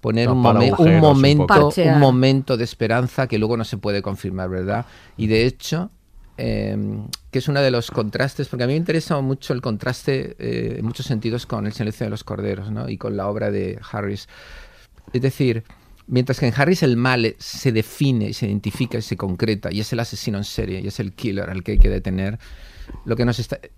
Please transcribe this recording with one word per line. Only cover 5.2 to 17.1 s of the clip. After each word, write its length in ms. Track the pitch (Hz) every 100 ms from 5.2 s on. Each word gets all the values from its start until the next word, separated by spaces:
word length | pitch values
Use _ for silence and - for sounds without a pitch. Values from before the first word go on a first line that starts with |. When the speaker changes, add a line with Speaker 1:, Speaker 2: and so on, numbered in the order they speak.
| 107
Speaker 1:
de 180 | 110 120
hecho, 440 | 127 - 160 190 _ _ - - -
em, 720 | 123 110 104 104 104 104 104 - -
que 80 | 131
es 100 | 127
uno 120 | 139
de 80 | 135
los 200 | 123 -
contrastes, 580 | - 107 - 135 - 139
porque 160 | 123
a 20 | 123
mí 60 |
me 20 | 147
interesa 400 | 170 160 - 151
mucho 320 | 135 135 -
el 60 | 127
contraste, 760 | 127 107 - 123 - 135 - -
eh, 380 | 117 117 113 117
en 60 |
muchos 220 | 110 - 131
sentidos 400 | 113 113 120 -
con 200 | 113 104
El 60 |
silencio 320 | 110 107 107 110
de 40 |
los 120 | 104
corderos, 460 | - 101 101 98 101
¿no? 180 | 107 123
Y 80 | 107
con 180 | 113 104
la 120 | 98
obra 220 | 104 107
de 280 | 101 95 92 -
Harris. 360 | 107 101 101 - - - - - - - - -
Es 100 | 123
decir, 400 | 131 - 131 113 - - _ - -
mientras 320 | 127 127 123
que 80 | 127
en 60 |
Harris 280 | 113 147 185
el 140 | 147 117
mal 360 | 127